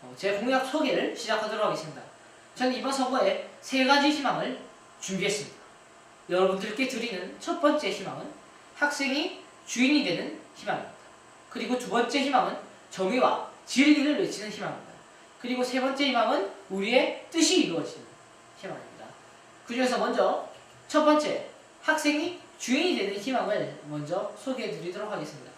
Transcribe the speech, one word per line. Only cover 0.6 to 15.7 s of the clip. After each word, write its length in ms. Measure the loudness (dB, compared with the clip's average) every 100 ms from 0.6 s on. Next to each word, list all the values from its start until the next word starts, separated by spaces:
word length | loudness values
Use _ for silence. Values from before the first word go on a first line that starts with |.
소개를 520 | 0 0 0 0 -2 -4
시작하도록 500 | -2 -2 -2 0 0
하겠습니다. 360 | 0 -8 -12 -16 -20 -20 -20 -20 -2
저는 180 | 0
이번 180 | 0 -2
선거에 560 | 0 0 2 2 2 -6 -14
세 240 | -4 2
가지 260 | 4 6 6
희망을 480 | 2 0 -2 -4 -8 -12 -20 -20 -14
준비했습니다. 560 | -6 -2 -2 -2 -6 -16 -20 -20 -20 -20 -20 -20 -2
여러분들께 600 | 4 4 2 -4 -2 -2
드리는 480 | -2 -6 -6 -10 -10
첫 220 | -6 2
번째 300 | 2 2 0
희망은 360 | -4 -8 -10 -12 -14 -20 -20 -20
학생이 680 | -2 0 0 -2 0 -2 -8 -18 -20 -8
주인이 360 | 0 4 4
되는 380 | 2 -2 -6 -10 -16 -12
희망입니다. 360 | -6 -6 -6 -16 -20 -20 -20 -20 -12
그리고 300 | -8 -2 -2
두 120 | 0
번째 320 | 0 2 0
희망은 320 | 2 2 2 -4 -12 -20 -16
정의와 580 | -4 0 4 4 2 -6 -14 -2
진리를 520 | 4 6 6 4 2
외치는 320 | 0 -4 -8
희망입니다. 420 | -8 -8 -8 -14 -20 -20 -20 -20 -12
그리고 220 | -4 -2
세 180 | 0